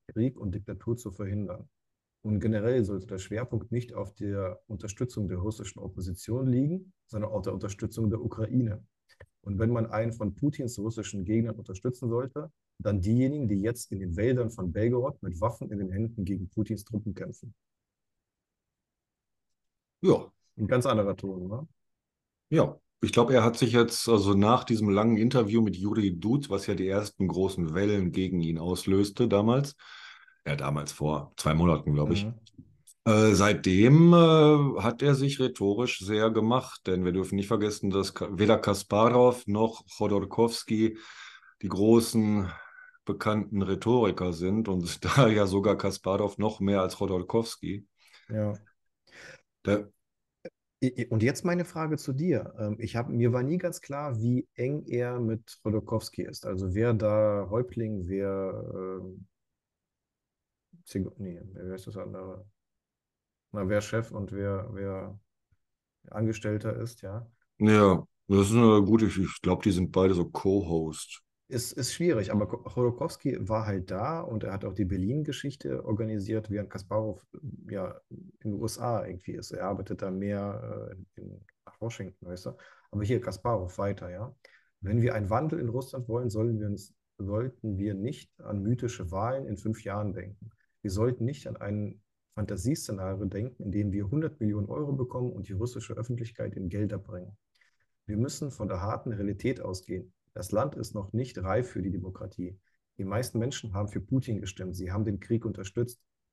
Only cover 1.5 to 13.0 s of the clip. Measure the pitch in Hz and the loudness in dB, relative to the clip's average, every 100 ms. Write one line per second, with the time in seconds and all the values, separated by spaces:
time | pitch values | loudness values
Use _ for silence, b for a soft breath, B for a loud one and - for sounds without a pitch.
1.5 | - - _ _ _ _ _ 107 104 113 | -10 -14 _ _ _ _ _ -2 0 2
2.5 | 110 113 127 98 98 - 95 - 107 123 | 2 2 2 2 -2 -8 -10 -8 -8 -4
3.5 | 113 - 120 117 104 95 - 104 98 95 | -6 -4 -6 -6 -8 -10 -8 -6 -4 -4
4.5 | 90 - 101 107 - 123 - 92 90 104 | -8 -12 -10 -10 -6 -6 -4 -4 -2 -4
5.5 | 110 - - 92 92 90 87 - 123 131 | -6 -12 -12 -12 -8 -8 -8 -6 -2 2
6.5 | 123 147 185 185 _ _ 107 107 104 95 | 2 2 -2 -8 _ _ -6 -4 -4 -4
7.5 | 98 101 - 110 - 107 - - - 110 | -6 -6 -6 -8 -2 -2 -2 -4 -6 -2
8.5 | 127 117 95 - _ _ b - _ 101 | 0 0 -4 -12 _ _ b -20 _ -6
9.5 | 98 113 117 113 107 113 117 104 90 143 | 0 2 2 0 0 -2 -2 -6 -2 -2
10.5 | 143 123 - 107 110 101 101 90 113 117 | -2 -6 -4 -6 -6 -8 -6 0 0 0
11.5 | 110 107 92 123 127 120 117 127 147 156 | -4 -10 -6 -6 -4 -2 -2 -4 -8 -12
12.5 | - _ - 104 101 | -16 _ -6 -2 0